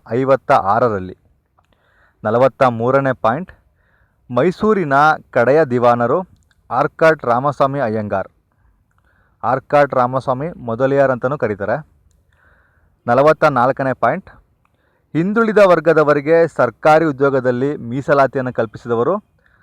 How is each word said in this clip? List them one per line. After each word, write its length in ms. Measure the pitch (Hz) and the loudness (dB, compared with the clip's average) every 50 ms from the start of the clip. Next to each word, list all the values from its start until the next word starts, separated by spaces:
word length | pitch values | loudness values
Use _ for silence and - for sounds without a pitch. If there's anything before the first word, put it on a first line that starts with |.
| - - | -6 -6
ಐವತ್ತ 420 | 117 127 135 131 135 - _ - | -4 -2 0 0 0 0 _ 0
ಆರರಲ್ಲಿ. 640 | 135 104 87 98 107 120 127 117 104 95 92 92 - - _ _ _ _ _ _ _ _ _ _ _ _ _ _ _ _ _ _ _ _ - | 0 2 2 0 0 0 0 0 -2 -4 -8 -12 -16 -20 _ _ _ _ _ _ _ _ _ _ _ _ _ _ _ _ _ _ _ _ -4
ನಲವತ್ತ 380 | 107 113 120 135 127 - - | -2 2 2 2 2 2 2
ಮೂರನೇ 500 | 135 123 117 110 117 127 131 139 135 135 | 0 0 0 0 -2 0 0 0 0 -2
ಪಾಯಿಂಟ್, 400 | 120 - - 113 123 165 185 - - _ _ _ _ _ _ _ _ _ _ _ _ _ _ - | -2 -2 -2 -2 -2 -2 -8 -12 -18 _ _ _ _ _ _ _ _ _ _ _ _ _ _ -6
ಮೈಸೂರಿನ 640 | 123 123 147 185 - - 214 214 214 202 165 143 135 139 151 156 135 113 - _ | -2 0 0 0 -2 -2 -2 0 0 -2 0 0 2 2 4 2 2 -2 -6 _
ಕಡೆಯ 340 | - 127 117 127 143 160 160 | -2 0 2 4 2 2 2
ದಿವಾನರು 600 | 123 120 123 120 120 120 120 120 117 151 185 185 - _ _ _ _ _ _ _ - | 0 0 2 2 2 2 2 0 0 -2 -4 -4 -8 _ _ _ _ _ _ _ -6
ಆರ್ಕಾಟ್ 540 | 117 131 151 - - - 165 160 156 147 151 | -4 -2 -2 -4 -2 2 2 2 2 0 -2
ರಾಮಸ್ವಾಮಿ 560 | 123 117 123 139 147 - - 139 135 139 143 | -2 -2 0 -2 -2 0 0 -2 -2 0 -4
ಅಯ್ಯಂಗಾರ್. 480 | 127 110 110 110 104 101 98 95 - - _ _ _ _ _ _ _ _ _ _ _ _ _ _ _ _ _ _ _ _ _ _ | -4 -4 -4 -6 -6 -6 -6 -6 -6 -10 _ _ _ _ _ _ _ _ _ _ _ _ _ _ _ _ _ _ _ _ _ _
ಆರ್ಕಾಟ್ 520 | - 113 135 127 - - 147 147 143 131 - | -4 -4 -4 -4 -2 0 2 2 2 2 0
ರಾಮಸ್ವಾಮಿ 540 | 127 123 123 131 131 - 135 127 131 151 175 - | -2 -2 -2 -2 -4 -4 -4 -6 -6 -6 -10 -12
ಮೊದಲಿಯಾರ್ 540 | - 127 117 113 117 135 135 139 139 139 131 | -12 -10 -8 -4 -2 -2 0 2 2 2 2
ಅಂತಲೂ 280 | 127 113 - 127 147 143 | 0 -2 -4 -6 -4 -4
ಕರೀತಾರೆ. 480 | 127 104 101 95 98 101 123 156 147 - _ _ _ _ _ _ _ _ _ _ _ _ _ _ _ _ _ _ _ _ _ _ _ | -4 -6 -4 -6 -6 -6 -6 -6 -8 -14 _ _ _ _ _ _ _ _ _ _ _ _ _ _ _ _ _ _ _ _ _ _ _
ನಲವತ್ತ 380 | 117 120 131 143 156 156 - 160 | 0 2 4 4 4 4 4 0
ನಾಲ್ಕನೇ 480 | 151 139 117 120 135 - - 135 131 | 0 2 2 0 0 0 -2 -4 -4
ಪಾಯಿಂಟ್, 380 | 120 - 117 120 156 196 - - - _ _ _ _ _ _ _ _ _ _ _ _ _ _ _ - | -2 0 0 0 0 -2 -8 -16 -20 _ _ _ _ _ _ _ _ _ _ _ _ _ _ _ -4
ಹಿಂದುಳಿದ 420 | 156 175 202 208 233 226 214 185 208 | -4 -2 0 0 0 0 2 4 4
ವರ್ಗದವರಿಗೆ 880 | 202 180 170 160 151 170 156 156 147 147 147 143 135 156 165 165 170 151 | 4 6 4 4 2 2 2 2 2 2 0 0 0 2 2 2 2 0
ಸರ್ಕಾರಿ 560 | - - 127 120 - _ - 156 151 160 165 | 0 -2 -2 -2 -2 _ 2 2 4 4 2
ಉದ್ಯೋಗದಲ್ಲಿ 720 | 156 135 127 143 139 135 131 120 127 123 123 135 143 151 | 0 -2 0 0 0 0 0 0 -2 -2 -2 -4 -4 -6
ಮೀಸಲಾತಿಯನ್ನು 760 | - 120 117 123 139 - 165 147 139 135 131 - 135 127 127 | -8 -10 -10 -10 -6 -2 0 2 2 2 0 -2 -6 -6 -4
ಕಲ್ಪಿಸಿದವರು 680 | - 123 113 107 - - - 120 117 113 123 156 190 214 - _ _ _ _ _ _ _ | -4 -4 -6 -6 -8 -14 -8 -4 -2 -2 0 -2 -2 -4 -6 _ _ _ _ _ _ _